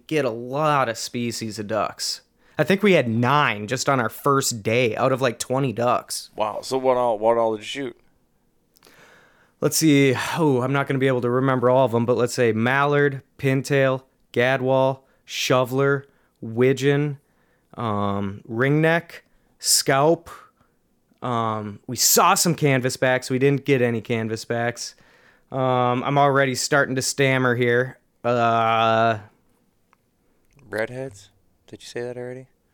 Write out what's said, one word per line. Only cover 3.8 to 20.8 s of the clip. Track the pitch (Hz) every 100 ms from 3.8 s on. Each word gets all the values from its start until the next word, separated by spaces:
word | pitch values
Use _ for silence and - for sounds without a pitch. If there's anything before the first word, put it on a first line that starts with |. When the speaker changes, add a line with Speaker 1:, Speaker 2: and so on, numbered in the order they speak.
| -
Speaker 1:
on | 135
our | 110
first | - 147 139 131 120
day | 104 113 123
out | 104 127
of, | 127
like, | 131 -
twenty | - 127 135
ducks. | 107 117 110 - - - -
Speaker 2:
Wow. | 107 104
So | - 131
what | 131 123
all, | 123 107
what | 110 117
all | 113 110
did |
you |
shoot? | 107 139 135 - _ _ _ _ _ _ _ _ _ _ - _ _ _ _ _
Speaker 1:
Let's | 156 -
see. | 160 143 139 120 - -
Oh, | 156 127
I'm | 127
not | 139 139
gonna | 135
be | 135
able | 127
to | 120
remember | 123 135 131 123
all | 127 131
of |
'em, | 117
but | 117 120
let's | 120
say | - 120
mallard, | 110 117 135 143 143 143 139 - _
pintail, | 139 135 135 139 135 131 - _ _
gadwall, | - 120 131 127 135 131 135 _ _
shoveler, | _ - - 127 123 131 139 139 - _ _ _
widgeon, | 117 113 127 131 135 143 147 139 _ _ _ _ _
um, | - 117 104 101 101 101 101 -
ringneck, | 113 131 151 160 170 165 - _ _ _ _
scaup. | - - - 135 147 165 - - - _ _ _